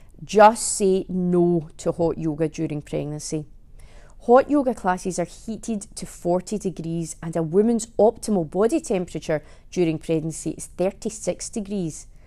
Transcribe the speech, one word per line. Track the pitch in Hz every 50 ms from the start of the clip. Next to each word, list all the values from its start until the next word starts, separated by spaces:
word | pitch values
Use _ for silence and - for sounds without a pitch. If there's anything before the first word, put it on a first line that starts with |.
| - - - - 151
just | - - 208 208 214 233 - - - -
say | - 208 190 190 190 -
no | - 180 185 180 180 180 175 175 175 175 165 151 160 -
to | - - 170
hot | - - 170 160 -
yoga | - 160 160 147 147 165 151
during | - - 160 156 151 147
pregnancy. | - - - 151 143 147 151 151 - - 160 156 151 - - - - - - - - - - - - - - -
Hot | - - 240 262 262 -
yoga | 277 294 254 254 226
classes | - - 180 185 185 - 190 165 -
are | 170
heated | - - - - - 220 - - - 226 202 - - -
to | - 170
forty | - - - - 175 175 180 180 - 220
degrees, | 196 - 190 156 - 160 165 165 170 165 156 - -
and | - 165 160
a | 170
woman's | 165 156 160 196 208 233 233 220 220 - - -
optimal | 202 220 214 - - - 208 185 165 147
body | - 180 214 233 320 320
temperature | - - 220 180 185 - - 160 - - 160 147 - - - - - -
during | - 185 175 165 156 156
pregnancy | - - 165 156 151 160 151 - - 165
is | - - -
thirty-six | - - - 180 196 196 - - 220 - - - 208 - - - -
degrees. | - 233 202 196 208 202 175 156 147 - - - - - -